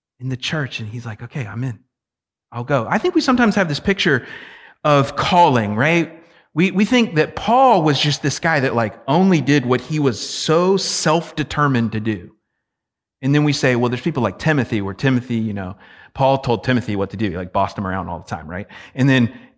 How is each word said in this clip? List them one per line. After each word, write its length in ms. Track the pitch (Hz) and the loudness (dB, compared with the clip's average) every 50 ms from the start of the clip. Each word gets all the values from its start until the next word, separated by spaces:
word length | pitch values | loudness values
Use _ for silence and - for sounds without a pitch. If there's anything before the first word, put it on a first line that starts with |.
| _ _ _ - | _ _ _ -12
in 80 | 123 131 | -8 -8
the 80 | 131 | -6
church, 440 | 123 - - - 156 143 120 - - | -6 -6 -6 -4 -4 -6 -6 -8 -10
and 100 | 113 107 | -10 -10
he's 160 | 107 123 117 | -12 -12 -12
like, 180 | 120 104 - 120 | -12 -12 -12 -14
"Okay, 220 | 117 - 156 123 | -12 -10 -10 -8
I'm 180 | 104 104 113 127 | -8 -8 -6 -6
in. 160 | 135 113 - _ _ _ _ _ _ _ _ _ _ _ _ _ _ | -6 -8 -10 _ _ _ _ _ _ _ _ _ _ _ _ _ _
I'll 140 | - 117 120 | -10 -10 -4
go." 200 | 123 147 131 113 101 | -2 -2 -2 0 0
I 80 | - - | -2 -2
think 180 | - 359 - | 0 0 0
we 60 | 330 | 0
sometimes 340 | - - 247 240 247 220 190 | 0 2 2 2 4 2 2
have 140 | 208 190 165 | 2 0 0
this 100 | 147 - | -2 -4
picture 480 | - - 196 196 - 180 143 123 - - - - - - - - - - - _ - | -2 -2 -2 0 2 2 2 0 -2 -4 -16 -18 -20 -20 -20 -20 -20 -20 -12 _ 0
of 320 | 156 147 143 135 - - | 4 4 4 4 2 -2
calling, 600 | - - - 185 175 175 160 135 120 110 101 104 | -4 -2 2 4 4 6 6 4 2 0 0 0
right? 460 | 107 131 151 170 170 165 165 - - - _ _ _ _ _ - | 0 0 2 2 2 0 -2 -6 -18 -20 _ _ _ _ _ -2
We, 180 | 151 175 190 | 0 0 2
we 120 | - 180 214 | 2 2 0
think 320 | 208 247 247 233 - 175 | 2 4 2 2 2 2
that 200 | 151 156 - - | 0 0 0 -2
Paul 480 | - - - 226 254 269 262 226 185 156 | -6 -2 2 4 4 6 6 4 4 4
was 160 | 156 143 139 | 2 2 2
just 220 | - 151 139 - | 2 0 -2 0
this 180 | - 147 - - | -2 -4 -4 -2
guy 200 | - 170 165 147 | -2 0 0 2
that, 160 | 127 135 - | 0 0 0
like, 240 | 117 113 107 - - - - | 0 0 -2 -4 -8 -4 0
only 320 | 139 165 190 196 185 160 | 2 4 4 4 4 2
did 260 | 131 120 143 147 135 | 4 2 2 2 2
what 160 | 120 127 127 | 2 0 0
he 180 | - - 156 151 | -2 -4 -4 0
was 200 | 147 135 117 104 - - | 0 0 0 -2 -6 -10
so 500 | - - - - 156 165 175 185 196 190 | -8 -6 -2 0 2 2 4 2 2 0
self-determined 1160 | 190 - - - - - 156 170 165 - - - 147 - - - 147 143 135 120 117 110 107 | 0 -2 -4 -2 0 2 2 0 0 -4 -6 -8 -6 -4 -2 0 0 2 2 2 0 0 -2
to 60 | 110 | -4
do. 360 | 107 113 110 92 85 82 _ _ _ _ _ _ _ _ _ _ _ _ _ _ _ _ _ _ | -2 -2 -4 -4 -6 -14 _ _ _ _ _ _ _ _ _ _ _ _ _ _ _ _ _ _
And 120 | - 135 139 | -2 2 2
then 120 | 147 151 | 4 4
we 80 | 147 139 | 2 0
say, 220 | - - 135 127 117 | 2 2 2 2 2
"Well, 120 | 123 120 | 2 0
there's 120 | 123 120 | -2 -2
people 220 | - 175 151 143 117 | -4 -4 -2 0 -2
like 160 | 101 92 - | -2 -2 -2
Timothy, 420 | - 156 156 143 117 - - 107 | -2 0 0 0 0 -2 -2 -4
where 120 | 98 98 98 | -4 -4 -6
Timothy, 440 | - - 139 131 123 120 - 120 113 | -2 0 0 0 0 -2 -2 -4 -4
you 160 | 110 113 104 | -4 -4 -6
know, 240 | 98 95 92 98 - - - - - - - - | -6 -8 -10 -12 -14 -18 -20 -20 -20 -20 -12 -4
Paul 260 | - 139 131 135 131 | 0 2 2 2 2
told 240 | - 131 120 104 - | 0 0 -2 -2 0
Timothy 320 | - 127 123 107 - 104 98 | 0 0 0 0 -2 -4 -4
what 140 | 98 95 | -4 -4
to 60 | - 101 | -4 -4
do, 140 | 110 101 | -4 -4
like, 220 | 82 87 92 90 - | -4 -4 -8 -4 -2
bossed 240 | 101 98 92 - - | -2 -2 -2 -4 -6
him 100 | 104 92 | -6 -4
around 220 | 92 95 87 87 | -4 -4 -6 -6
all 100 | 87 85 | -8 -10
the 100 | 90 - | -10 -10
time," 180 | - 85 78 76 | -10 -10 -10 -10
right? 200 | 85 90 104 - - - - - - | -10 -10 -12 -12 -16 -20 -20 -10 -4
And 160 | 139 131 139 | 0 2 4
then, 280 | 135 131 120 110 - - - - _ | 4 4 2 0 -2 -6 -20 -20 _